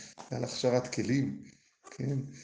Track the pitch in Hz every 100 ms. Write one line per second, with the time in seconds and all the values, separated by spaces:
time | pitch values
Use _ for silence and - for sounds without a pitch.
0 | - - - 123 123 - 127 123 - 120
1 | 101 139 139 - - - _ _ - -
2 | 131 139 - -